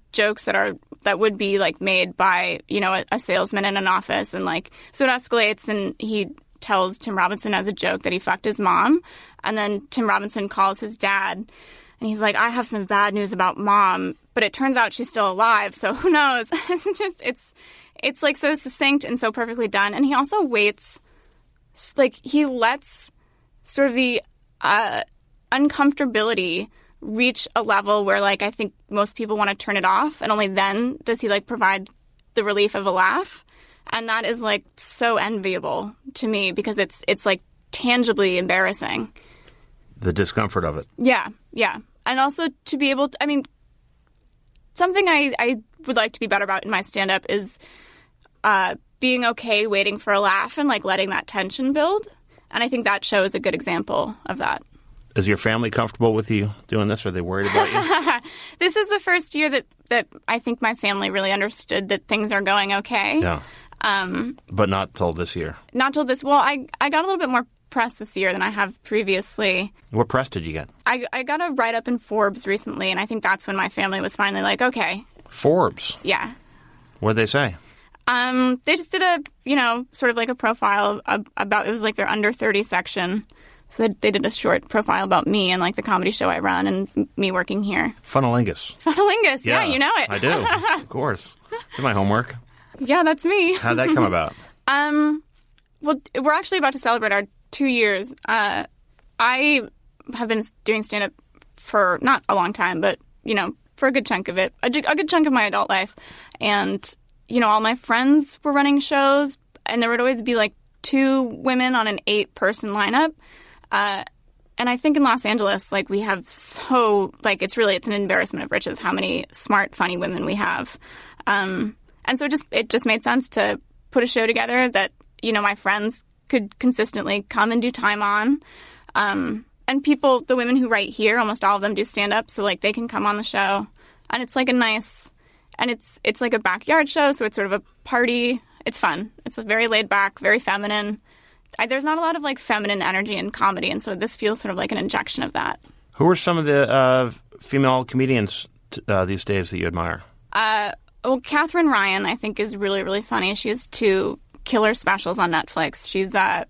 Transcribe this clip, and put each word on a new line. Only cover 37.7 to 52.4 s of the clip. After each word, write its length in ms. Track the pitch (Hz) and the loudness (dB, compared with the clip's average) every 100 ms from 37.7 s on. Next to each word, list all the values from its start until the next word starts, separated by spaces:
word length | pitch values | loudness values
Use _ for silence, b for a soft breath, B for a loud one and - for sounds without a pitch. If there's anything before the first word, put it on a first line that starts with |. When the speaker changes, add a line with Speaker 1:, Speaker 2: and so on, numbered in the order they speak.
Speaker 1:
tangibly 680 | - 240 247 240 196 190 180 | -4 0 2 2 2 2 2
embarrassing. 760 | 185 185 190 202 - - 220 - b b b b b b _ - | 0 0 0 -2 -4 -6 -8 -14 b b b b b b _ -6
Speaker 2:
The 120 | 92 | -2
discomfort 540 | 85 92 - 104 95 82 | 0 0 0 -2 0 -2
of 120 | 76 | -4
it. 100 | - - | -8 -2
Speaker 1:
Yeah, 300 | 254 226 - - _ | 0 2 -2 -10 _
yeah. 240 | - 202 214 - _ - | -2 -2 -4 -12 _ -4
And 140 | 262 | 0
also 280 | 277 285 330 - - | 0 0 -4 -4 -6
to 120 | 269 | 0
be 120 | 277 | 2
able 200 | 269 277 | 2 0
to, 140 | - | -2
I 20 | 294 | -2
mean, 160 | 285 - _ _ _ _ _ _ _ _ _ _ _ _ | -2 -4 _ _ _ _ _ _ _ _ _ _ _ _
something 340 | - 359 381 370 | 0 0 2 4
I, 260 | 302 285 - | 4 2 0
I 200 | 240 233 - - - | 0 -2 -6 -12 -4
would 100 | 233 | 0
like 180 | 220 | 0
to 60 | - | -2
be 80 | 220 | -2
better 160 | 196 | 0
about 220 | 202 190 208 | 0 -2 -2
in 60 | |
my 100 | 190 | -2
stand-up 440 | 190 - 190 190 - | -2 -2 0 0 0
is, 280 | 202 190 - B B B B B B _ _ | -4 -4 -10 B B B B B B _ _
uh, 320 | 214 196 185 - _ - | 2 2 2 -4 _ -2
being 260 | 254 254 233 | 0 2 0
okay 420 | 233 233 208 214 | -2 0 0 2
waiting 300 | 196 196 202 | 0 0 -2
for 140 | - | 0
a 60 | 202 | 2
laugh 380 | 202 196 240 - | 2 2 -2 -2
and, 100 | 285 | 0
like, 180 | 214 190 | 0 0
letting 240 | 190 196 | -2 -2
that 160 | 185 - | -4 -6
tension 460 | 208 190 233 262 | -6 -4 -2 -2
build. 340 | 294 320 415 - - _ b | 2 2 0 -4 -16 _ b